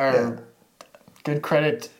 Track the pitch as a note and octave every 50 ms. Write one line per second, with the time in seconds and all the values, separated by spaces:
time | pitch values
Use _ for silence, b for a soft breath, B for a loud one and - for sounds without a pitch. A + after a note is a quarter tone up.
0 | C3+ C3+ B2+ A#2+ A#2+ A#2+ A#2 - - - _ _ _ _ _ - - _ - -
1 | - - - - - D3+ D3 D3 - - E3 D3 D#3 D3+ - - - - -